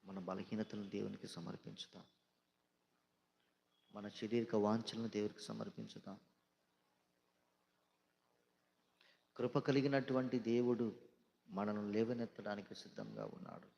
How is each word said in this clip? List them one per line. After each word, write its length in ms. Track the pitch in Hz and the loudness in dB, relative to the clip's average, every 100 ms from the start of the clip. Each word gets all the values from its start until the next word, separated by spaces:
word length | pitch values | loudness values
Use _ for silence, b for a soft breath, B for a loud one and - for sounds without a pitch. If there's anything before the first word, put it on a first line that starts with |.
| - | -10
మన 140 | 95 | -8
బలహీనతలను 680 | 90 95 101 110 107 104 101 | -4 -4 -2 -2 -2 -4 -4
దేవునికి 380 | 101 101 101 90 | -4 -4 -6 -10
సమర్పించుదాం. 760 | - 87 - - - - - - _ _ _ _ _ _ _ _ _ _ _ _ _ _ _ _ _ _ | -10 -8 -8 -12 -12 -14 -16 -20 _ _ _ _ _ _ _ _ _ _ _ _ _ _ _ _ _ _
మన 180 | 104 101 | -10 -10
శారీరక 460 | - 110 117 113 110 | -6 0 2 4 4
వాంఛలను 520 | 104 113 113 113 113 | 6 4 0 -4 -2
దేవునికి 320 | 107 104 - | 0 -2 -4
సమర్పించుదాం. 800 | - 110 107 101 107 - 95 98 _ _ _ _ _ _ _ _ _ _ _ _ _ _ _ _ _ _ _ _ _ _ _ _ _ _ _ _ b b _ - | -10 -6 -6 -8 -12 -12 -12 -14 _ _ _ _ _ _ _ _ _ _ _ _ _ _ _ _ _ _ _ _ _ _ _ _ _ _ _ _ b b _ 0
కృప 240 | 120 143 | 2 4
కలిగినటువంటి 800 | 127 139 139 139 131 131 127 123 | 6 6 6 4 4 2 4 0
దేవుడు 600 | 113 117 120 120 117 92 - _ _ _ _ | 4 4 6 4 2 -2 -14 _ _ _ _
మనను 440 | 95 104 104 104 | -2 0 0 0
లేవనెత్తడానికి 840 | 104 113 123 117 - 101 104 98 - | 2 2 2 -4 -6 -4 -4 -6 -12
సిద్ధంగా 500 | - - 53 - 52 | -12 -10 -8 -6 -8
ఉన్నాడు. 420 | - - 50 - | -8 -12 -12 -16